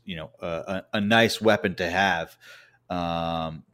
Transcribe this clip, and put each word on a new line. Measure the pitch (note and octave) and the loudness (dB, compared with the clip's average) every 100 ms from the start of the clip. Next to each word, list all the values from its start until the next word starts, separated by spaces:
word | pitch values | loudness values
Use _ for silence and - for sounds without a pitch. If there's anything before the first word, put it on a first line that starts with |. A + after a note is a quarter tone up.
you | G2+ | -14
know, | E2 D#2 _ | -12 -12 _
a, | F2+ | -8
a, | E2 - F#2+ - | -6 -6 -8 -4
a | A2 | -2
nice | G#2 A2+ A2+ - | 4 4 4 4
weapon | G#2+ G#2 G2 | 2 4 0
to | F2 F2 | -2 -2
have. | F#2 G2 E2+ D#2+ - - - _ _ - | 2 2 0 -4 -14 -20 -20 _ _ -8
Um, | F2+ E2+ E2+ E2 E2 D#2+ D#2 - | -4 -2 -4 -2 -4 -4 -8 -16